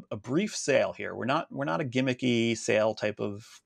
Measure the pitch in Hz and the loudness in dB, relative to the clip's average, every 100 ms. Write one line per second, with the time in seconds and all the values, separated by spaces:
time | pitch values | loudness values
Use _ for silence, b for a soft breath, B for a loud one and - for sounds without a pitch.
0 | - 113 113 143 208 - - 127 98 - | -4 -10 -2 0 0 -4 2 4 4 -2
1 | 98 95 113 147 - - 143 165 143 127 | -8 -6 -2 -2 -2 -6 -2 -2 0 0
2 | 131 127 127 117 117 113 - 110 110 110 | 0 0 2 2 2 0 2 2 2 0
3 | 107 107 110 101 - - | -4 -2 -6 -6 -14 -20